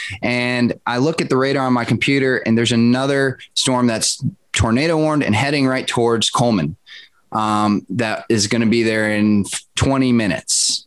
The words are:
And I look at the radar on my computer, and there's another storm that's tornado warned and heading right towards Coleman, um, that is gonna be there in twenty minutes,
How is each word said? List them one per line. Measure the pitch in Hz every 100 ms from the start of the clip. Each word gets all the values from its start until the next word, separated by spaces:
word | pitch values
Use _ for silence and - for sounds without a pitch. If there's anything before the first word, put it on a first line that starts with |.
| - 101
And | 110 120 123 123 120 - -
I | 123
look | 143 170
at | 147
the | 131
radar | 135 139 131
on |
my | 123
computer, | 117 143 - 139 131 123
and | - 113
there's | 117
another | 117 117 123 139 139 135 127 -
storm | - - 127 120
that's | 110 - - - - _
tornado | - 113 117 160 160
warned | 156 151
and | - 107
heading | 139 147 131
right | 131 123
towards | - 117 117 -
Coleman, | - 120 104 76 - - - - _ -
um, | 110 107 107 107 101 -
that | 98 110 107 -
is | 113 98
gonna | 117 113
be | 117
there | 113 110 107
in | 107 107 104 92 - - -
twenty | 139 135 131
minutes, | 120 104 71 - - - -